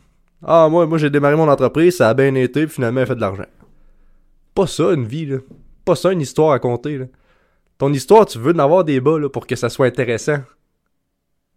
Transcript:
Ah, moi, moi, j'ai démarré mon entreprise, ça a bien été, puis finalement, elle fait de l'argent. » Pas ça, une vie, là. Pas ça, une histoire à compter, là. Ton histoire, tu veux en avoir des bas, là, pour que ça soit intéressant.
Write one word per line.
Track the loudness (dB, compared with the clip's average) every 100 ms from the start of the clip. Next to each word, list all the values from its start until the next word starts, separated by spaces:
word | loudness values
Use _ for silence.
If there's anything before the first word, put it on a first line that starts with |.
| _ _ _ _ 0
Ah, | 4 4
moi, | 2 0
moi, | 0
j'ai | 0
démarré | 0 2 2
mon | 2
entreprise, | 2 0 2 0 2
ça | 0
a |
bien | 2 2 2
été, | -2 -2 -4
puis | -4
finalement, | -4 -2
elle | -4
fait | -2
de |
l'argent. » | -4 -6 -14 _ _ _ _ _ _ _ _ _ _ -2
Pas | -2
ça, | 0 -2
une | 0 -4
vie, | -8 -8
là. | -8 -10 -20 -20 _
Pas | -2 0
ça, | 0
une | -2
histoire | -4 0 2
à | 2
compter, | -2 -6 -6 -10
là. | -12 _ _ _ _ _ _ _
Ton | -2
histoire, | -2 4 4 4
tu | 0
veux | -2
en | 0
avoir | 2 2
des | 2 0
bas, | 0 -2
là, | -4
pour | -8 -8
que | -6
ça | -6
soit | 0 -2
intéressant. | 0 -4 -4 -4 -4 -6 _ _ _ _ _ _ _ _ _ _